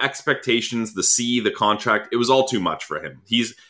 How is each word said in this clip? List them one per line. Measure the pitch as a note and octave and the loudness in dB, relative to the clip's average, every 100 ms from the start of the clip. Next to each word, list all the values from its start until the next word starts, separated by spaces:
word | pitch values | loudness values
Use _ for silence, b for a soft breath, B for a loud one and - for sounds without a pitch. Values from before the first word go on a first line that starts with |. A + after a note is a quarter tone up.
expectations, | C3+ - - C3+ - A#2+ A#2 A#2 A2 | -2 -2 -2 -2 2 0 0 -4 -4
the | F#2+ | 0
C, | F2 - A#2+ A#2+ | 2 2 2 2
the | G#2+ | 0
contract, | - G#2+ G#2 A#2+ G#2+ - | 0 0 0 0 0 0
it | A#2+ | -2
was | A#2+ | 4
all | C3+ C3 | 4 4
too | A#2 | 0
much | F2 D#2 | -2 -4
for | - D2+ | -6 -10
him. | D2+ C2+ - | -10 -16 -4
He's, | A#2 A2 - b | -2 -2 -6 b